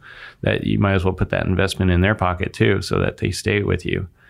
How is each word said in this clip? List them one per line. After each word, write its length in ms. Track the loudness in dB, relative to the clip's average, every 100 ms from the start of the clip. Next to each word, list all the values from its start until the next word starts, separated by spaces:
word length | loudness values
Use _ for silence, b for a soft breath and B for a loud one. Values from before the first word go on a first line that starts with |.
| B B B -6
that 220 | -2 0
you 160 | 0 0
might 140 | 2
as 100 | 2
well 100 | 0
put 180 | -2 -2
that 140 | -2 0
investment 440 | 0 0 0 2
in 80 | 4
their 140 | 4 2
pocket 380 | 0 -2 -4
too, 280 | 0 2 2
so 160 | 0 -2
that 180 | -2 -2
they 120 | -4
stay 300 | -4 -2 0
with 220 | 0 -2 -2
you. 220 | -4 -6 b